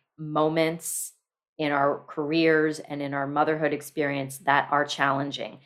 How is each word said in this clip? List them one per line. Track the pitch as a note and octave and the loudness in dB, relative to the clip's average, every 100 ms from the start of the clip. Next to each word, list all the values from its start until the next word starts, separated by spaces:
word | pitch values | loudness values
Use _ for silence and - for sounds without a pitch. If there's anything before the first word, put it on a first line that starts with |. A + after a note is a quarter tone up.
| _ - | _ -14
moments | D#3 D3+ D#3 D#3+ D#3+ E3+ - - - - _ _ _ - | -4 0 2 2 0 -2 -6 -8 -8 -12 _ _ _ -4
in | D3+ | 0
our | C#3+ C#3 C#3+ - | 2 2 2 -4
careers | - D3 E3 E3 D#3 D#3 D3+ | -6 0 2 4 4 4 0
and | - C#3+ | -8 -8
in | C#3+ C#3 | -6 -4
our | C#3 | -2
motherhood | D3 D3+ D#3 D3+ | 0 2 2 0
experience | D3 - - D3 C#3+ C3+ - | -2 -6 -4 -2 -2 -6 -4
that | - C#3 C#3 | 0 2 2
are | C#3+ C#3+ | 0 0
challenging, | - C#3+ C#3 C#3+ B2+ A2 - | 0 0 0 -2 -6 -10 -14